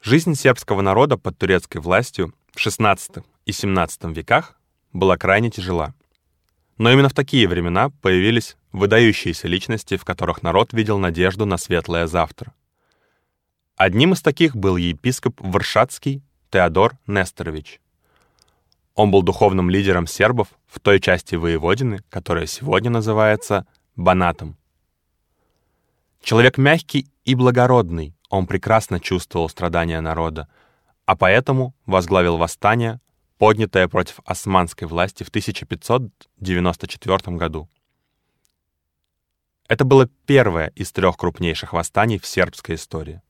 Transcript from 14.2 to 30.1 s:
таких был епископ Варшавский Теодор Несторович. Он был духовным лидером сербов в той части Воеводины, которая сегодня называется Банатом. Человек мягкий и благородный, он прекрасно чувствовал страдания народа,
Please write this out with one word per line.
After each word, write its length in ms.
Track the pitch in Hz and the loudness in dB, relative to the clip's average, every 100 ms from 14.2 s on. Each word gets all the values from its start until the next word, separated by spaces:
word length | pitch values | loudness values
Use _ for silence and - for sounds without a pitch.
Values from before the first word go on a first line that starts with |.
таких 340 | - 147 165 117 | -2 0 0 0
был 220 | 95 90 | -2 0
епископ 640 | 87 80 123 127 123 - | -2 -4 -4 -4 -6 -6
Варшавский 840 | 95 98 - 110 120 - 143 139 _ _ _ | -4 -4 0 0 0 -2 -8 -8 _ _ _
Теодор 420 | 95 87 82 113 - - | 0 2 2 0 -2 -4
Несторович. 760 | 101 92 - 85 78 76 - _ _ _ _ _ _ _ _ _ _ _ - | -2 -2 -6 -10 -10 -14 -20 _ _ _ _ _ _ _ _ _ _ _ 0
Он 160 | 107 | 4
был 120 | 98 | 4
духовным 460 | 90 92 104 95 90 | 2 2 2 4 0
лидером 380 | 95 98 90 85 | 0 2 0 -2
сербов 400 | - 104 123 104 _ _ | 0 2 2 -4 _ _
в 120 | - | -4
той 220 | - 101 | 2 4
части 340 | - 87 - 87 | 4 0 0 -4
Воеводины, 640 | 82 82 82 110 127 98 - | -2 0 0 0 -2 -6 -10
которая 360 | 95 80 85 80 | -14 -4 -4 -4
сегодня 440 | - 135 180 117 | -10 -2 -2 0
называется 800 | 117 110 107 107 107 - 101 - _ _ - | -2 -2 2 2 0 -2 -4 -4 _ _ -2
Банатом. 580 | 90 92 87 82 78 - _ _ _ _ _ _ _ _ _ _ _ _ _ _ _ _ | 0 2 0 -2 -12 -18 _ _ _ _ _ _ _ _ _ _ _ _ _ _ _ _
Человек 360 | - 113 123 131 | -2 4 4 4
мягкий 520 | 139 160 - 143 139 _ - | 2 2 0 -6 -6 _ -4
и 100 | 127 | 2
благородный, 800 | 123 123 123 123 92 85 78 _ _ | 2 4 4 4 2 -6 -8 _ _
он 160 | 98 92 | -4 -2
прекрасно 540 | 95 - 110 - 87 | -4 0 0 0 -8
чувствовал 480 | - 92 - 87 80 | -4 -6 -4 -6 -6
страдания 540 | - 87 85 82 82 | -4 -4 -2 -2 -4
народа, 480 | 80 | -6